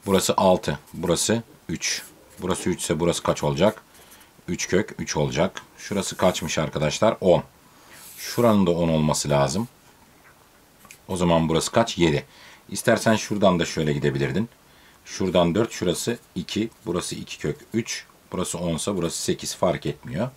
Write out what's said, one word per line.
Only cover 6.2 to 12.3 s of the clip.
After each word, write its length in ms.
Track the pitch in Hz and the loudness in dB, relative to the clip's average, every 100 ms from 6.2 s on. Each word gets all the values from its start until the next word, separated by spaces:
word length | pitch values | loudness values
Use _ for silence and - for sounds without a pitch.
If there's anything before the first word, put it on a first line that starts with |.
| 92 - 80 - | 0 0 -4 -2
arkadaşlar? 600 | 76 85 76 - 107 - | -2 0 -2 2 2 2
On. 220 | 95 82 - _ _ - - - - - | 4 4 2 _ _ -20 -20 -20 -20 -14
Şuranın 480 | - - 120 104 90 | -6 2 4 6 4
da 60 | |
on 180 | 85 85 | 4 2
olması 400 | 80 76 76 71 | 2 2 0 0
lazım. 380 | 71 71 82 120 _ _ _ _ _ - _ _ _ _ _ - - - | 2 2 -2 -6 _ _ _ _ _ -20 _ _ _ _ _ -20 -20 -8
O 100 | 90 | 0
zaman 320 | 87 82 80 | 4 4 4
burası 220 | 80 - | 0 2
kaç? 260 | 120 113 - | 0 0 2
Yedi. 280 | 82 71 - | 2 2 -4